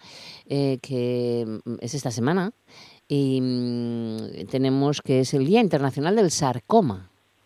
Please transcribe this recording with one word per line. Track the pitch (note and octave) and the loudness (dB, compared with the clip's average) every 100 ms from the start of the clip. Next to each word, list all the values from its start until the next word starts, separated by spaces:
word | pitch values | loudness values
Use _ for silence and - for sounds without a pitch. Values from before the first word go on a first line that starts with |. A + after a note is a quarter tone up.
| - - - - - | -16 -20 -20 -16 -4
eh, | C#3 C#3 B2+ | 0 0 -2
que, | - B2+ A#2+ B2 A#2+ A#2+ | -4 -2 0 0 0 -2
em, | A2+ A2 A#2+ A#2 | -4 -8 -8 -8
es | A#2 | -8
esta | C#3 C3 | -6 -6
semana, | A2+ B2+ F#3 F#3 - _ - - - - | -2 0 0 -2 -6 _ -20 -20 -16 -4
y, | C#3+ C3+ C3 | 0 0 0
mm, | B2+ B2 B2 A#2+ A#2+ A#2 A2+ A2 G#2+ - G2 | 0 -2 -2 -4 -4 -4 -6 -6 -8 -12 -4
tenemos | C3 C3+ C3+ C#3+ C#3+ | 0 2 2 2 0
que | - C3 | 2 2
es | C3 C#3+ | 2 2
el | C3+ | 4
Día | A3+ | 4
Internacional | G3+ D#3 C3+ C#3 D#3 A3+ | 4 2 0 0 0 4
del | F3 | 2
Sarcoma. | - C#3 B2 - A3 D3 F#2+ F#2+ _ _ _ | 2 -2 -2 2 4 4 -2 -8 _ _ _